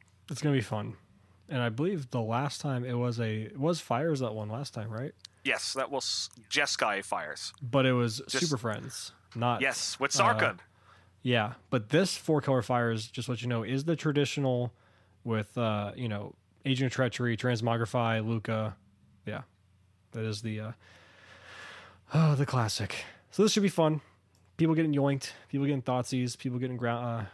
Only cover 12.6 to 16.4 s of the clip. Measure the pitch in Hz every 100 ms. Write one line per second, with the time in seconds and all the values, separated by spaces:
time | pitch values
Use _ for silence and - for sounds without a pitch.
12.6 | 110 123 117 113 110 - 120 117 120 117
13.6 | 110 135 160 160 156 143 139 - 135 123
14.6 | 120 - _ _ _ _ 120 110 104 123
15.6 | 113 104 101 - 120 104 104 -